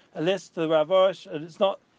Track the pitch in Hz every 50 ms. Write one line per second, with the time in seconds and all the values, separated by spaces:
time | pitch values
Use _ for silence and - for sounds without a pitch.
0 | _ _ - 175 156 175 196 180 - - _ 180 160 156 160 156 151 151 190 190
1 | 190 196 175 - - 190 185 147 156 170 156 - 208 196 196 - _ _ _